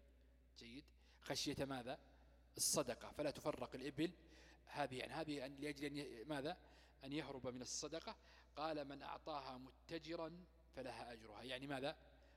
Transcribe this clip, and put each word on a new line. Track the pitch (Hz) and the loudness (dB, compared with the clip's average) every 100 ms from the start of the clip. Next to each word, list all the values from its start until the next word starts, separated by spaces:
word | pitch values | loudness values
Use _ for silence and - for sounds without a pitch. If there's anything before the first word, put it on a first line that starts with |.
| - - - - - - | -20 -20 -20 -20 -18 -12
جيد؟ | 117 131 - - - - | -10 -10 -12 -18 -20 -6
خشية | - 139 - 135 | 0 2 2 2
ماذا؟ | 135 135 120 151 - - - - - - | 2 2 0 -4 -8 -20 -20 -20 -10 4
الصدقة، | - 165 123 113 104 | 6 8 6 2 -2
فلا | - 151 | 2 2
تفرق | 131 151 135 117 | 4 2 2 -2
الإبل | 135 135 139 170 - - - - - - | -2 -2 4 2 2 -14 -18 -18 -18 -4
هذه، | 143 135 127 | 2 2 2
يعني | - | 0
هذه | 143 156 143 131 | 0 0 0 -2
أن، | 139 | -2
لأجل | 147 143 | -2 0
أن | 143 143 | 0 0
ي-، | 143 117 | -2 -4
ماذا؟ | 143 147 143 185 - - - - | 0 2 2 -2 -8 -20 -20 -12
أن | 135 | -2
يهرب | 147 139 139 127 | 0 0 0 -2
من | 127 | 0
الصدقة. | 120 - 151 160 226 208 - - - - | -2 0 0 -2 -2 -6 -12 -20 -10 0
قال: | 160 151 | 2 2
"من | 139 139 | 0 -4
أعطاها | - - - 147 135 131 | -4 -4 -2 -2 -2 -6
متجرا | 131 - - 165 156 165 160 175 185 - - 135 | -8 -12 -4 -4 0 0 -2 -4 -12 -18 -10 -4
فلها | 127 117 120 | -4 -4 -6
أجرها"، | 117 113 104 | -8 -8 -6
يعني | 123 127 139 | -2 -2 2
ماذا؟ | 135 139 160 - - - | 2 2 0 -8 -20 -20